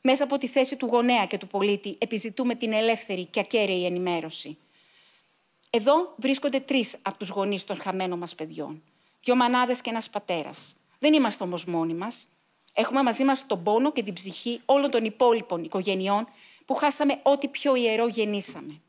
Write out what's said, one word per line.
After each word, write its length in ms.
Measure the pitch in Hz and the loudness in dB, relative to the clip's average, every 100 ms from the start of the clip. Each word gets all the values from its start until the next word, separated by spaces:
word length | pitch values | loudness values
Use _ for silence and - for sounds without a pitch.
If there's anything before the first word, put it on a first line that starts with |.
Μέσα 220 | 262 269 | 2 2
από 140 | 269 277 | 2 -2
τη 100 | 254 | 0
θέση 280 | 277 262 262 | 0 0 0
του 100 | 240 | 0
γονέα 400 | 240 240 240 190 | 2 4 2 2
και 120 | 196 | -4
του 100 | 190 | -4
πολίτη 480 | 196 202 202 202 - | 0 0 0 -4 -6
επιζητούμε 580 | 233 220 226 196 247 233 | -4 -4 -6 -2 -2 -2
την 180 | 226 | 0
ελεύθερη 520 | 220 226 220 - 185 180 | 2 2 0 -2 -6 -4
και 140 | - | -4
ακέραιη 460 | 202 226 202 180 180 | 0 0 2 0 0
ενημέρωση. 720 | 180 180 170 160 - - 156 _ _ _ _ _ _ _ _ _ _ - | -2 -2 -2 -4 -10 -10 -14 _ _ _ _ _ _ _ _ _ _ -4
Εδώ 440 | - 214 311 359 - | 0 4 4 2 -4
βρίσκονται 420 | 269 269 285 262 | -2 0 0 -2
τρεις 380 | 269 269 220 - | 0 0 0 -4
από 160 | 196 196 | -8 -8
τους 120 | 185 | -8
γονείς 340 | 196 196 196 | -4 -2 -2
των 180 | - 196 | -6 -8
χαμένων 360 | 196 190 185 175 | -4 -4 -4 -4
μας 180 | 175 - | -8 -10
παιδιών. 460 | 160 160 143 156 _ _ _ _ | -10 -8 -10 -12 _ _ _ _
Δυο 120 | - 247 | 0 2
μανάδες 460 | 240 247 247 247 | 4 2 2 -2
και 80 | - | -4
ένας 200 | 226 - | -6 -6
πατέρας. 680 | 208 - 170 139 - - - _ _ | -10 -4 -6 -6 -12 -14 -16 _ _
Δεν 140 | 302 | 4
είμαστε 300 | 302 240 - | 6 4 0
όμως 220 | 185 180 170 | -4 -4 -2
μόνοι 280 | 170 165 | -2 -2
μας. 340 | 170 202 - - _ _ _ - | -4 -6 -8 -12 _ _ _ -6
Έχουμε 300 | - 226 262 | -2 0 2
μαζί 200 | 254 220 | 2 2
μας 220 | 269 262 - | 2 2 -2
τον 160 | 196 | -2
πόνο 280 | 175 214 277 | 2 2 2
και 120 | 285 | 0
την 100 | 202 | -4
ψυχή 480 | 175 196 165 240 233 - | -8 -10 -8 -8 -6 2
όλων 260 | 277 277 | 4 4
των 140 | 254 220 | 0 -2
υπόλοιπων 580 | 208 247 233 - 175 | 4 4 4 0 -6
οικογενειών 640 | 160 190 185 190 190 202 240 _ - - _ | -4 -4 -2 -2 0 0 -2 _ -20 -20 _
που 80 | |
χάσαμε 460 | 269 294 285 294 277 | 0 0 2 0 2
ό,τι 240 | - 277 285 | 2 2 0
πιο 280 | - 285 262 | -2 0 2
ιερό 320 | 233 220 233 | 2 2 0
γεννήσαμε. 720 | 226 208 208 - 165 139 151 | 0 -2 -2 -4 -10 -14 -16